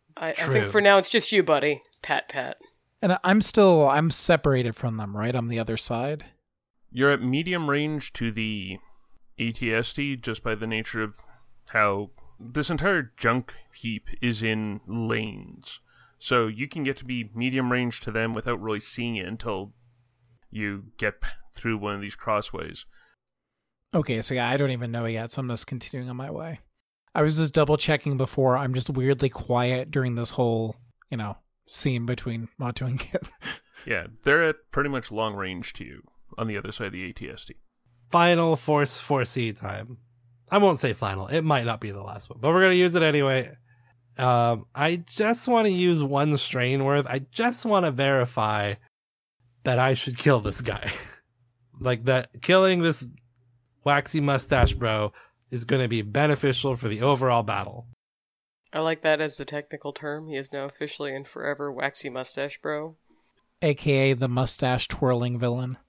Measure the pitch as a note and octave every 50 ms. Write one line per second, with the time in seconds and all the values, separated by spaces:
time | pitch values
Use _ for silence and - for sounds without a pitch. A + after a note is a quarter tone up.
0 | _ _ _ - E3 D#3+ - - E3+ C#3+ C3 - G3+ G3+ G3+ G#3 G3+ G3+ G3+ F#3+
1 | F#3 - - G#3+ - - G#3+ G3 D#3+ D#3+ D3+ C#3 C#3 D3+ C#3+ - - _ _ _
2 | - - C#3+ - - - - C3+ B2+ B2+ - - - _ _ _ _ _ _ _
3 | A3 F3 F#3 - - F#3 G3+ G#3+ - - - A3 G3+ F#3 E3+ D#3 C#3+ C3+ C#3 D3+
4 | D#3+ D#3+ - - - - E3+ - - D3 C3+ B2+ A#2+ A#2 A2 - C3 A#2 A2 A2
5 | G#2 G2 G2+ G#2 A2 A#2+ B2 B2 A#2 A#2 A#2 A2+ A2+ A#2 A2+ G#2 - - A#2 A#2
6 | B2+ D3 D3+ D3 - - _ _ _ _ _ _ _ _ _ _ _ - - B2
7 | C3+ C#3+ C#3+ - B2 B2+ C3 D3+ E3 F3+ F3+ E3+ D#3 C#3+ C#3 D3 D3+ D#3 D3+ C#3+
8 | - - - - A#2 A#2 G2+ A2 A2 G#2+ G#2+ G2+ F#2 F#2+ F#2+ - - - - -
9 | - _ - - - - - - A#2 A#2 A2+ - B2+ A2+ A2 A#2 A#2+ - - D3
10 | C#3+ C#3+ C#3 A#2+ - A#2+ A2 - - A#2 A2 G#2 A2 A2+ A2+ A2 A2 - - A2
11 | A2 G#2 G#2 - - - - - - - - - - - - A2 G#2 G2+ G2 G2+
12 | G#2 - - - - - - - A2+ A#2+ B2 D3+ D3 E3+ E3 - D#3+ G3+ F#3+ D#3+
13 | C3 A#2 - - - A#2 A#2+ B2+ B2 - - - - _ - - - A2+ G#2+ -
14 | - - - - B2 A#2+ A2+ G#2 A2+ A2+ A2 A2 G#2+ G#2 G2+ G#2+ - F2 A2 A#2
15 | A2+ A2 A2+ A2 G#2+ G#2+ G#2 G2+ F#2+ E2 - - - - - - _ _ _ _
16 | _ _ _ _ - - C3 A#2+ A2+ A2 G#2+ A2 C#3+ D3+ - D#3+ C#3 C3+ B2+ -
17 | B2+ B2 B2+ A#2+ A2+ G#2 G#2+ A#2 B2 B2+ B2+ C3+ B2+ B2 B2 B2 B2 A#2+ - -
18 | - A2 G#2+ A2+ A2+ A2+ A2+ A2 - A#2+ A#2 F2 G#2 A2 G#2+ G2+ - - - B2
19 | A#2+ A#2+ A2+ G2+ F2+ F#2 A2+ A2+ - A2+ G2+ F#2 G2+ G#2+ - _ _ _ _ _
20 | _ _ _ _ _ _ _ _ _ _ G#2+ G#2+ G#2 G2+ G2+ G2+ G2+ G#2 - -
21 | A2 G#2 - _ - - - - - - - - - A#2 A2 G#2 G2+ G#2 G2+ G2+
22 | G2+ G2+ - - - A2+ G#2+ G#2 - - - - D#2+ D#2+ - - - - - _
23 | _ _ _ _ _ _ _ _ _ _ _ _ _ _ _ _ _ _ - E3
24 | C#3+ - A#2 A2+ - - B2+ B2+ A#2 A#2+ C3 C#3 C#3+ C3 B2+ A#2+ A#2+ A#2 A#2 A#2+
25 | A#2 A#2 A2+ A2 A#2 A#2 - C#3 C3 B2 A#2 - - - C3+ A#2 - - - B2+
26 | B2 B2+ B2 B2 C3+ - - - D#3+ D#3+ D#3 - _ _ _ _ _ _ _ _
27 | _ _ - D#3 D3+ D#3 D3+ D#3+ D#3+ C#3 - D#3+ D3 D3 D3+ C#3+ - - D3+ C#3
28 | - D3 C#3 B2+ C3 - - C#3+ C3 B2+ B2+ C3+ C#3 C3 B2+ B2+ - - C3+ C3
29 | B2+ C3+ C#3 - C#3+ C3 - - - - B2 A#2+ B2 B2 B2+ B2+ C#3+ D#3 - C#3
30 | B2+ B2 A#2+ A#2+ A#2+ - - - B2 A#2 A2+ A2+ A2+ A2 - - _ _ _ _
31 | _ _ C3 A2+ G#2+ G#2 G2+ - _ _ _ _ _ - - - - C#3+ B2 A#2
32 | A#2 A#2+ B2 - - B2 A#2 A2+ A#2 - _ - C3 A#2+ G#2+ - C3+ B2 C3 -
33 | - - - - - - - _ - - - - _ _ _ - - - A2 F2
34 | - - - - - C#3+ D3 E3 E3 D#3 D#3 - _ _ - C3+ C#3+ C#3+ C3+ B2
35 | - - G#2+ G#2+ A2 G#2+ G2+ G2+ F#2+ F#2 F#2 F2 - - - - D2+ - C#2 -
36 | - _ _ - - - - - A2+ A2 G#2 G2 - G#2 - - A2 G2 E2+ F2+
37 | F#2+ F2+ - - - B1+ - - - - - - - _ _ _ _ _ _ _
38 | _ _ - E3+ E3+ F3 F3 E3+ E3 E3 D#3 - - D3+ D3+ D3 C#3+ - - -
39 | - - D3 C3 A#2 - - B2+ A#2 A2+ G2+ - - G2 G2 G2+ G#2 B2 A#2+ -
40 | _ _ _ _ _ _ _ _ _ - F#3+ G#3 G3+ F#3+ D#3 - D3 A#2+ G#2+ -
41 | A2+ G2 G2 F#2+ G2 - C#3+ E3 D#3+ D#3 D3 B2+ A#2 A#2 A2+ A2 A2+ G#2 G2 G2
42 | G2+ G2 F2+ - - - - A#2 A#2+ D3+ E3+ F#3 F#3+ F#3 F3+ F3+ F3+ F3 E3+ E3+
43 | D#3+ D#3 D3 D3 C#3 C3+ C3 C3 B2 - - - _ _ _ _ _ _ _ _
44 | _ _ _ - B2+ B2+ B2 A#2+ A#2 A#2 A#2 A2 - - - C#3 D3 E3 F3 F3
45 | E3+ - - - G#3+ A3 A#3 - - B3+ A#3+ A3+ A3 G3+ F#3 F3+ F3+ F3 E3+ D#3
46 | C#3+ C#3 C#3 C#3 D3 D3+ D3 C3+ - - - B2+ B2 B2+ C3+ C3+ C3+ C#3 C#3+ C#3+
47 | C#3+ B2+ B2+ C3+ C3+ - - - A#3 B3 A#3+ - - A3+ G#3 F#3+ F3 D3+ B2+ B2+
48 | C3+ C#3 C#3 C3 B2 B2 - A2+ G#2+ G#2+ G#2+ G#2 G#2 G2+ G2+ - _ _ _ _
49 | _ _ _ _ _ _ _ _ _ _ _ _ - C3+ B2 B2 B2+ C3+ B2+ -
50 | - C3 A#2+ - - D3 C3+ A2+ G#2 G#2 - - B2 A2+ G2 - - G2+ - -
51 | - - - - _ _ _ _ _ _ _ _ _ _ - - - B2+ B2 A2
52 | A#2 C3+ B2+ B2+ - - - A2+ - - F3+ F#3+ F#3+ F#3+ F#3 F3 E3 E3 D3+ -
53 | C3 A#2+ - - _ _ _ _ _ _ _ _ _ _ _ _ - C#3+ C#3+ C#3+
54 | C#3+ - - D#3 C#3+ C#3+ C#3 B2 - - C#3+ C3 - - - - A#2+ A2 A2 G#2+
55 | G#2+ G#2 - - - _ _ _ _ _ C3 A#2 A2+ B2 C#3+ C3 B2+ G#2+ A#2 A2
56 | G#2 G#2 G#2 C#3 D3+ D3+ C#3+ - D3 C#3 B2+ - - C3+ B2+ A#2 A#2 G#2+ G#2+ G#2+
57 | B2 C#3+ C#3+ B2 C3+ B2+ A#2+ A#2 G#2+ A2 G2+ G2 G2 - - A#2+ A#2 A#2+ - _
58 | _ _ _ _ _ _ _ _ _ _ _ _ _ _ - D#3 D#3+ D#3+ D#3+ D#3
59 | - D#3 D#3 D3 D#3 D3 - - C#3 - D3 D3 D3 - D#3 C#3+ - C#3+ C#3+ -
60 | D3+ D3 D3 D#3 D#3 D#3 D3 C3+ C3+ - C#3+ C#3 C3+ C#3+ - - D3+ D3 - -
61 | D3 C#3 C3+ C3+ C#3 - - - C3 C#3+ C#3+ C#3+ D3 C#3+ B2+ B2+ C#3 C#3+ - -
62 | - C3+ B2 C3 C3 - - C#3 C#3 C#3+ - - - D3+ D3+ D3+ D#3 D#3+ D#3+ _
63 | _ _ _ _ _ _ _ _ _ _ _ _ E3+ D3+ C#3 - - D3 C#3 C3+
64 | C3+ C3+ C3 A#2+ C3 B2 B2 B2+ C3 - - - C#3 B2+ B2+ B2 - - - -
65 | C#3+ B2+ B2 A#2 A#2+ B2 B2 A#2 B2+ A#2+ A#2+ B2+ B2+ B2+ B2+ - _